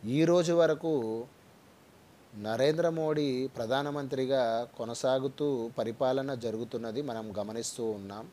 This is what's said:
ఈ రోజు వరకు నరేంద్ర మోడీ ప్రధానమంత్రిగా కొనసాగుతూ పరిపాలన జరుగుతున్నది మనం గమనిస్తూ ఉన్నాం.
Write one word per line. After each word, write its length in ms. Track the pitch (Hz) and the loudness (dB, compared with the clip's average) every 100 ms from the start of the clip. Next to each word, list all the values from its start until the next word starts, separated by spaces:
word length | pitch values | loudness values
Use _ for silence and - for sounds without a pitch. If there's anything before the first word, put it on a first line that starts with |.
| 104 | 0
ఈ 120 | 135 160 | 2 6
రోజు 280 | 175 170 | 6 4
వరకు 400 | 170 165 156 165 151 110 113 123 - - - - - - - - - - 104 | 6 6 4 0 0 0 -4 -6 -16 -20 -20 -20 -20 -20 -20 -20 -20 -20 -10
నరేంద్ర 520 | 104 113 139 156 170 | -4 2 4 4 2
మోడీ 580 | 165 156 151 147 127 131 | 2 0 2 2 0 -2
ప్రధానమంత్రిగా 1200 | 117 117 131 143 147 139 131 131 135 120 113 120 - | -4 0 0 0 -4 -4 -2 0 2 2 0 -2 -6
కొనసాగుతూ 960 | 117 117 131 131 135 131 147 131 117 - | -8 -2 0 2 0 -2 -2 0 -4 -4
పరిపాలన 560 | 113 113 131 131 135 | -4 0 0 0 -2
జరుగుతున్నది 680 | 131 117 110 117 117 117 110 | -4 -4 -4 -6 -6 -6 -6
మనం 320 | 147 113 110 101 | -4 -6 -6 -6
గమనిస్తూ 460 | 104 110 113 - 113 | -6 -4 -6 -4 -4
ఉన్నాం. 340 | 107 98 101 127 | -4 -8 -12 -14